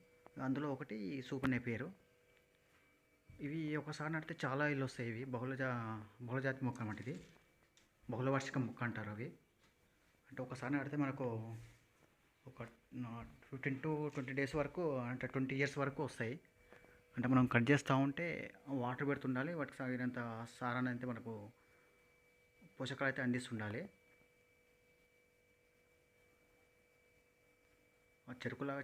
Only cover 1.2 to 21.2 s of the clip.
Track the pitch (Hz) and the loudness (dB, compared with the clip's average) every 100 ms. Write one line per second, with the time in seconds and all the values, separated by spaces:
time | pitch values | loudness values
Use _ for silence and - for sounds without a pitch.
1.2 | 127 135 131 120 120 113 151 - - _ | -4 0 2 2 0 -2 -4 -10 -20 _
2.2 | _ - _ _ _ - _ _ _ _ | _ -20 _ _ _ -20 _ _ _ _
3.2 | - - 143 160 151 151 147 151 156 160 | -18 -8 -4 -2 0 -2 -2 -4 -2 -2
4.2 | 156 160 139 135 147 139 131 - 117 113 | -4 -2 0 2 2 2 0 -2 -4 -2
5.2 | 135 123 127 131 131 120 113 110 107 - | -2 -2 -2 0 0 0 -2 -4 -8 -10
6.2 | 120 131 135 131 127 - 110 104 127 175 | -2 0 0 0 0 0 -4 -4 -6 -8
7.2 | - - - _ _ - _ _ - 113 | -10 -20 -20 _ _ -20 _ _ -6 -2
8.2 | 131 135 135 139 113 - 120 110 104 104 | 2 2 2 0 -2 0 -2 -2 -6 -6
9.2 | 143 - _ _ - _ _ _ _ _ | -8 -12 _ _ -20 _ _ _ _ _
10.2 | - 127 127 127 127 143 139 147 139 135 | -14 -8 -6 -4 0 0 0 0 0 0
11.2 | 123 113 113 113 - - _ _ - _ | -2 -2 -4 -10 -12 -20 _ _ -20 _
12.2 | _ _ 135 - 113 - - 123 120 113 | _ _ -18 -12 -12 -14 -14 -8 -8 -8
13.2 | 113 - - 131 143 131 156 151 151 147 | -12 -16 -12 -2 -2 0 0 0 0 -2
14.2 | 131 135 135 156 143 - 165 131 120 127 | -2 0 2 2 0 2 2 2 0 -2
15.2 | 127 135 131 135 139 139 139 139 135 - | 0 2 2 4 2 4 0 0 -2 -2
16.2 | 113 147 - _ - - - - - - | -4 -4 -10 _ -20 -20 -20 -20 -10 0
17.2 | 123 131 123 120 120 143 - 135 139 139 | 6 8 10 8 8 6 8 6 4 2
18.2 | 170 - - - 139 135 120 123 143 139 | -2 -2 -6 -10 -4 -2 0 0 0 0
19.2 | 131 127 147 170 131 - 131 127 127 123 | 0 0 0 -2 -4 -4 -2 0 0 -2
20.2 | 120 113 117 - 123 123 127 120 127 117 | -4 -6 -8 -4 -2 2 0 0 -2 -4